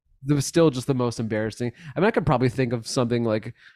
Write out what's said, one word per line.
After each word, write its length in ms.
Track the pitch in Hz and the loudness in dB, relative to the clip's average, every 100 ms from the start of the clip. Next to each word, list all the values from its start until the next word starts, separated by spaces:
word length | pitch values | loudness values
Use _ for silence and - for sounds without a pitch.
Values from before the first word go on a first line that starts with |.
| _ _ 135 | _ _ -2
It 40 | |
was 120 | 147 - | 0 0
still 240 | 170 165 | 4 4
just 160 | 127 120 | 2 -2
the 80 | |
most 260 | 131 123 113 | -2 -2 -2
embarrassing. 520 | 110 110 110 - 120 - 165 | -4 -2 -4 -4 -6 -8 -10
I 60 | 143 | 0
mean, 60 | 202 | 0
I 40 | |
could 160 | 233 156 | 2 2
probably 220 | 131 127 | 2 2
think 240 | - 123 | 0 -2
of 140 | 120 117 | -2 -4
something, 360 | - 120 120 | -2 0 0
like, 300 | 117 107 120 - - | 0 0 -4 -14 -20